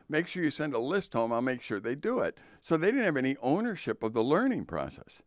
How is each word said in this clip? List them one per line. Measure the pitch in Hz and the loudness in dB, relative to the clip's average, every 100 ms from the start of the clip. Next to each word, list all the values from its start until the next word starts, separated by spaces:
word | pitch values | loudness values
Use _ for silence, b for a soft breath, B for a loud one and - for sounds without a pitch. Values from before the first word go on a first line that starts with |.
| b | b
"Make | 151 175 | -2 -2
sure | 185 | -2
you | 160 | -2
send | 135 151 | 0 -2
a | 120 | -2
list | 127 196 185 | 0 -2 -2
home. | 117 117 | 0 0
I'll | 117 | 2
make | 127 127 | 0 -2
sure | - 104 | -4 -4
they | 110 139 | -2 -4
do | 208 247 | -2 0
it." | 85 - B B | -2 -4 B B
So | - 160 | 0 2
they | 180 | 4
didn't | 269 | 4
have | 214 143 | 2 2
any | 131 139 | 2 0
ownership | 123 170 233 190 - 107 | 2 2 2 -4 -4 -2
of | 113 | 0
the | 113 | 2
learning | 117 160 269 202 | 4 4 4 0
process. | 85 80 67 - - - | -2 -4 -4 -8 -20 -20